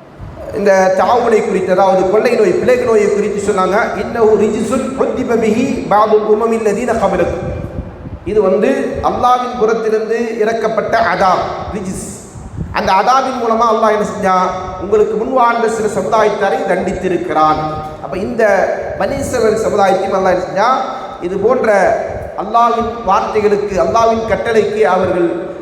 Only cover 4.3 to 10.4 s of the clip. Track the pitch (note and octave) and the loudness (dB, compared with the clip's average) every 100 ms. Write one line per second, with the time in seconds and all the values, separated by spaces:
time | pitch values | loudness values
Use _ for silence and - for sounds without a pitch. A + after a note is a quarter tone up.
4.3 | G#3+ G#3+ - G3 C4 - - A#3+ - A3+ | 4 2 0 -2 -2 -2 -2 -2 -2 -2
5.3 | A#3 A3 A3+ C4+ - - G3+ G#3+ G#3+ G#3+ | 0 2 0 0 -2 0 2 4 2 4
6.3 | G#3+ A#3 A3+ G#3 G3+ A#3+ A3 G3 F3+ E3+ | 2 2 0 0 0 -2 0 0 0 -2
7.3 | - - - - - - - - - E3 | -4 -6 -8 -8 -10 -12 -14 -14 -12 -4
8.3 | G#3+ F#3+ G3+ A3+ C4 - - D#3+ A3+ B3 | 0 2 2 2 0 -2 -4 -4 0 2
9.3 | B3 B3 - G#3+ A3+ A3 G#3+ G#3+ A3+ A#3 | 2 0 -2 0 0 0 -2 0 -2 -2
10.3 | G#3 | -2